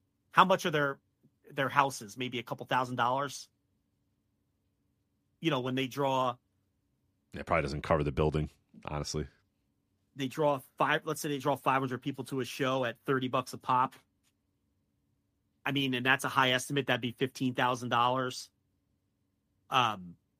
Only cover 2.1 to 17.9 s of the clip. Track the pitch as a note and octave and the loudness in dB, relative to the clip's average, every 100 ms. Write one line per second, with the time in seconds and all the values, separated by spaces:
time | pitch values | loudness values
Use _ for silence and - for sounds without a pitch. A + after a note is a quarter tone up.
2.1 | G2+ B2+ A#2+ A#2 C3 - C3 B2+ B2+ A#2+ | -8 -6 -6 -8 -8 -2 0 0 0 0
3.1 | C3 C#3+ - - _ _ _ _ _ _ | 0 -4 -8 -16 _ _ _ _ _ _
4.1 | _ _ _ _ _ _ _ _ _ _ | _ _ _ _ _ _ _ _ _ _
5.1 | _ _ _ D#3+ C3+ B2+ B2+ C3 B2 C#3 | _ _ _ -2 0 0 -2 -4 -2 0
6.1 | C3 B2+ A#2+ _ _ _ _ _ _ _ | 2 0 -2 _ _ _ _ _ _ _
7.1 | _ _ - - F2 C#2+ D2 - D#2+ D2 | _ _ -10 0 0 0 -2 0 2 2
8.1 | C#2+ D2+ D2+ D2+ - _ - - D2 D2 | 2 2 2 -2 -6 _ -18 -8 -8 -6
9.1 | D#2 C#2+ _ _ _ _ _ _ _ _ | -6 -8 _ _ _ _ _ _ _ _
10.1 | - C3+ - D3 C#3 - - C#3 D3+ D#3+ | -8 -6 0 0 0 -2 -2 0 0 -2
11.1 | D3+ D#3+ C#3+ C3+ C3+ - C3+ C3+ B2+ C#3+ | -6 -4 -2 0 0 2 2 0 -4 -6
12.1 | C3 B2 C3+ A#2+ - C3 C3 B2 A2+ - | -8 -6 -4 -4 -2 0 0 -2 -4 0
13.1 | C3+ B2+ C3 A#2+ A2+ - B2+ C3 - _ | 0 2 0 -2 -4 2 4 2 -2 _
14.1 | _ _ _ _ _ _ _ _ _ _ | _ _ _ _ _ _ _ _ _ _
15.1 | _ _ _ _ _ - C#3 C#3 B2+ B2+ | _ _ _ _ _ -4 -2 0 0 2
16.1 | C#3 C#3 - B2+ B2+ - C#3+ C3+ B2 A#2+ | 2 2 2 4 2 0 -2 0 0 -2
17.1 | A2+ C3 - C3 B2+ B2+ B2+ A#2+ | -4 -4 -2 -2 0 0 0 0